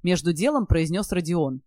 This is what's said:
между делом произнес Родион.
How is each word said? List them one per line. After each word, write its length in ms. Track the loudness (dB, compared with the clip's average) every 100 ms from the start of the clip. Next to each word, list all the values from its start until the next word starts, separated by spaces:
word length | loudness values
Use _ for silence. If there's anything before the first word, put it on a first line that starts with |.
между 300 | 2 0 0
делом 340 | 0 0 0 2
произнес 460 | 2 2 -2 -2
Родион. 500 | -4 -2 0 -2 -4